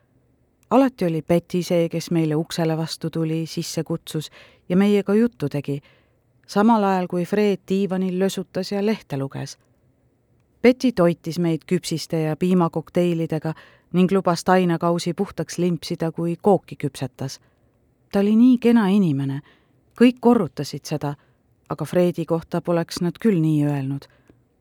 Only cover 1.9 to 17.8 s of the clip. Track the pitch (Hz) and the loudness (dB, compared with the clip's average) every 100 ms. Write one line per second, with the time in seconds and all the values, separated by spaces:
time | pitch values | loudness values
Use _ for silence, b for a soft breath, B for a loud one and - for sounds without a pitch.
1.9 | 165 - 170 156 151 165 - 160 160 160 | -4 -2 -2 0 -2 -2 -2 -2 -2 -4
2.9 | - 165 165 160 160 160 - 165 - 156 | -8 -8 -4 -4 -4 -6 -8 -6 -8 -6
3.9 | 165 - 160 - B B B - 175 202 | -8 -6 -8 -8 B B B -2 2 4
4.9 | 202 196 208 233 - 143 143 139 143 b | 2 2 2 0 -2 -6 -4 -6 -8 b
5.9 | b b b _ _ - 202 220 226 196 | b b b _ _ -4 2 4 4 2
6.9 | 190 180 180 170 208 208 190 - 190 196 | 0 -2 -4 -2 0 0 0 -2 -2 -2
7.9 | 185 190 180 190 190 185 180 190 202 208 | -2 -2 -2 -2 -2 -8 -8 -6 -2 -2
8.9 | 214 - 139 139 135 139 - _ _ _ | -4 -6 -8 -6 -8 -12 -14 _ _ _
9.9 | _ _ _ _ _ _ _ 233 254 262 | _ _ _ _ _ _ _ 4 4 0
10.9 | - 175 170 165 160 170 160 - 180 - | 2 2 2 -6 -4 -2 -2 -2 -4 -2
11.9 | 160 - 165 156 156 180 185 165 165 - | -8 -4 -4 -4 -2 2 2 2 -2 -4
12.9 | - 175 165 160 160 160 156 B B B | -2 0 0 -2 -4 -4 -8 B B B
13.9 | 170 180 196 185 170 - 185 180 165 170 | 2 2 2 2 0 2 4 4 0 0
14.9 | 170 175 165 202 - 160 - 180 165 - | 0 -2 -4 -6 -6 -8 -2 -2 -2 -6
15.9 | 170 165 - 170 170 208 185 - 147 143 | -6 -6 -4 -6 -2 2 2 0 -8 -8
16.9 | - 131 - 135 - _ _ _ _ | -6 -10 -8 -10 -10 _ _ _ _